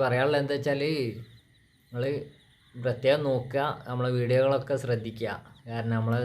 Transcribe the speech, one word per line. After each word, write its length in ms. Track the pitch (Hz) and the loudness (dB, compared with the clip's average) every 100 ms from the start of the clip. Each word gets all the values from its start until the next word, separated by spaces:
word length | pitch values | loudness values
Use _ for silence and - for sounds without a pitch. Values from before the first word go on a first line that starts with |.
പറയാനുള്ളത് 360 | 131 123 139 143 | 2 4 4 2
എന്താ 140 | 139 143 | 2 0
വെച്ചാൽ 240 | 135 139 | 0 0
നിങ്ങൾ 1200 | 147 156 120 104 - - _ _ _ _ _ 123 135 143 - - _ _ _ 123 | 0 0 -2 -6 -12 -20 _ _ _ _ _ -4 -2 -4 -6 -16 _ _ _ -6
പ്രത്യേകം 360 | 123 120 131 147 143 | -4 0 2 2 2
നോക്കുക, 320 | 127 - 139 147 - 117 | -2 -2 -2 -2 -4 -6
നമ്മളെ 220 | 123 127 123 | -4 0 0
വീഡിയോകളൊക്കെ 560 | 120 127 135 135 135 135 | 2 4 4 2 0 -2
ശ്രദ്ധിക്കുക. 460 | 123 113 113 113 110 101 - - 117 | 0 -2 -4 -6 -6 -6 -12 -20 -10
കാരണം 220 | 117 113 113 | -6 -2 0
നമ്മൾ 160 | 113 117 | 2 0